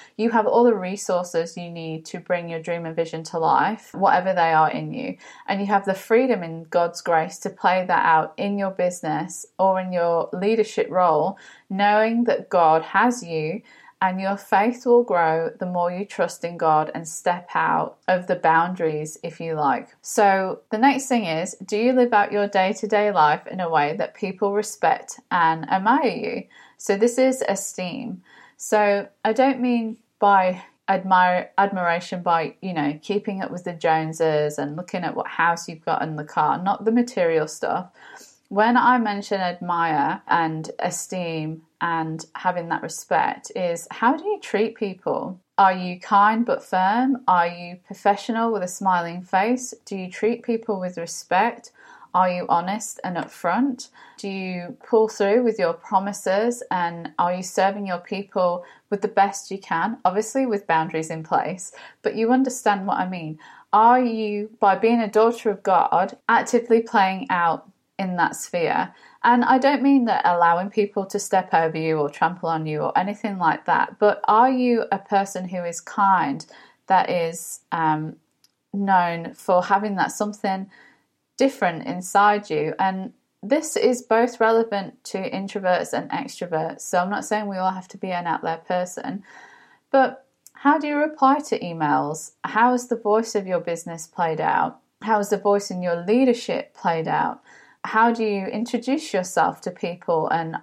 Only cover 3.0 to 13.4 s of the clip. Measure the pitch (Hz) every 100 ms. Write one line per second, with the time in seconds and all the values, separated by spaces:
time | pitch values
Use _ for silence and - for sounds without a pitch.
3 | 160 160 160 170 156 135 160 214 - 170
4 | 190 180 185 180 165 160 156 151 156 165
5 | 175 185 - - - 196 202 202 196 190
6 | - 233 262 233 165 165 165 175 170 170
7 | - 165 175 - 196 - 190 185 185 175
8 | 165 160 156 - 202 202 196 190 180 180
9 | 160 151 185 - - - 190 190 185 180
10 | 170 170 - 180 202 226 208 - - 180
11 | 180 151 170 196 - - - 190 208 214
12 | 220 233 233 185 - 185 165 160 160 196
13 | 240 240 170 160